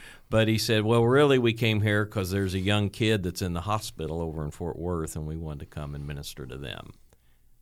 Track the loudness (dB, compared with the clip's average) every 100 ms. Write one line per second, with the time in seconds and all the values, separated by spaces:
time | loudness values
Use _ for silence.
0 | -20 -20 0 2 4 2 2 2 4 4
1 | 6 6 6 6 4 2 2 2 2 2
2 | 0 -2 -2 0 0 0 2 2 0 0
3 | 0 2 -2 -4 -4 -4 -2 -4 -4 -8
4 | -6 -4 -4 -4 -8 -6 -8 -6 -4 -4
5 | -4 -6 -6 -8 -8 -10 -12 -10 -10 -8
6 | -8 -10 -10 -12 -12 -10 -10 -12 -14 -20
7 | _ _ _ _ _ _